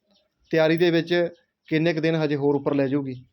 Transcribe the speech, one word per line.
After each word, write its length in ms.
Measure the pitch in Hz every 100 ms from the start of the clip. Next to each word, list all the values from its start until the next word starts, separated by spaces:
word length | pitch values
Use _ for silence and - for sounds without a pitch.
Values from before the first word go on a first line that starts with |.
| _ _ _ _ -
ਤਿਆਰੀ 260 | 160 160 160
ਦੇ 140 | 175
ਵਿੱਚ 380 | 165 160 175 170 175 _ _ -
ਕਿੰਨੇ 260 | 160 165
ਕੁ 60 | 160
ਦਿਨ 140 | 156
ਹਜੇ 220 | 160 156 143
ਹੋਰ 180 | 143
ਉੱਪਰ 200 | 143 143
ਲੈ 120 | 139 139
ਜਾਊਗੀ 380 | 143 135 127 127